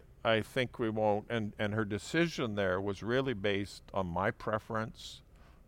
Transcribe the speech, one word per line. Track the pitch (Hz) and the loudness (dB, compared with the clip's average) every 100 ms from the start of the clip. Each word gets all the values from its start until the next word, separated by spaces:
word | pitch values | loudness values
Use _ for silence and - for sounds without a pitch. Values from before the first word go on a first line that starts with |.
| - - | -4 -4
I | 117 113 | 2 2
think | 104 135 123 - | 2 -2 -2 0
we | 113 | 0
won't." | 110 107 104 - | 2 2 2 0
And, | 117 104 - | -2 -2 -2
and | 104 | 0
her | 107 | 0
decision | 104 104 - 165 170 165 123 101 | 0 -2 -2 2 2 0 -2 2
there | 95 92 | 2 2
was | 101 95 | 0 -2
really | 98 123 135 | 0 2 2
based | 107 104 98 98 - - | 0 2 0 -2 -8 -6
on | 98 92 | -2 0
my | 85 101 | 2 0
preference | - - 110 - 110 113 - - - - - - - | 0 -2 -2 -2 -2 -4 -6 -14 -16 -20 -20 -20 -20